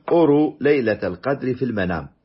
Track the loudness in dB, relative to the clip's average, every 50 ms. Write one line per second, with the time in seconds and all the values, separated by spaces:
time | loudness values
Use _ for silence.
0 | _ 0 2 4 4 4 4 4 2 0 -2 0 0 2 2 2 2 0 -2 -2
1 | -4 -6 -6 -6 -6 -6 -6 -4 -4 -6 -4 -4 -4 -4 -4 -4 -4 -4 -4 -6
2 | -8 -12 _ _